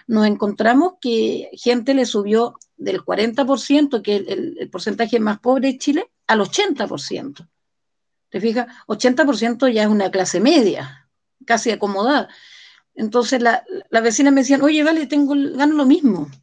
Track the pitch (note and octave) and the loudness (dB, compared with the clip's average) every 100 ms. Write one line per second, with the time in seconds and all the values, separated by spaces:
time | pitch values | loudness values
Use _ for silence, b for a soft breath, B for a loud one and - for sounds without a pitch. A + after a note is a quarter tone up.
0 | - A3 G#3+ G#3 G#3 G3+ G#3+ B3 F4 - | -2 2 2 2 -2 0 2 4 2 -2
1 | B3 A3+ A3 - - - A#3+ A#3+ A#3 C4+ | -2 0 0 -4 -10 -4 -2 0 0 0
2 | B3 G#3+ G3+ A3 A#3+ - _ - G3 F#3 | 0 -2 0 0 0 -6 _ -12 -6 -6
3 | - F3+ A3+ A3+ C4 B3+ - C#4+ C#4+ A#3 | -4 -2 -2 -2 -2 -2 2 2 2 0
4 | G#3 G3+ F#3+ F#3+ - - - F3+ G#3+ G3 | -2 -2 -4 -6 -8 -10 -12 -8 -8 -4
5 | A3+ A#3 G#3+ G#3 B3 C4 C4+ C4 - D4 | -2 0 0 -2 0 0 0 -2 -2 -2
6 | A#4+ _ - G#3+ G3 - G4+ - G3 D3+ | -6 _ -2 0 0 -2 -2 -2 -6 -8
7 | C#3 - - C#3+ - _ _ _ _ _ | -10 -10 -10 -16 -20 _ _ _ _ _
8 | _ _ _ G3+ A3+ A3+ A#3+ B - G#3 | _ _ _ -6 -4 -2 -6 B -10 -2
9 | B3 B3+ C#4+ A#3 A3+ A#3 C4 A3 G#3+ G#3+ | 0 2 2 0 -2 0 0 2 2 2
10 | F#3 F#3+ - F3+ A3+ E4 G#3 C#3 - - | 0 -2 -2 0 4 4 2 0 -8 -18
11 | _ _ _ _ - A#3 A3+ G3+ G3+ F#3+ | _ _ _ _ -2 -2 0 -4 -4 -2
12 | A3+ C#4+ G3+ B B B B B _ - | 0 0 -2 B B B B B _ -8
13 | A3 A#3 A#3 B3+ A#3 A3+ - - - A3+ | -2 0 0 0 0 0 -4 -12 -4 0
14 | A3+ A3+ C#4+ C#4 C4+ C#4 C#4+ D#4 D4+ D#4+ | 0 2 4 4 4 2 4 2 2 0
15 | C#4+ D4 C#4 C#4+ C#4 C4 D4 D#4 C4 E4+ | 0 0 0 0 -2 0 0 2 4 4
16 | C#4 F3+ D3 - | 4 0 -4 -14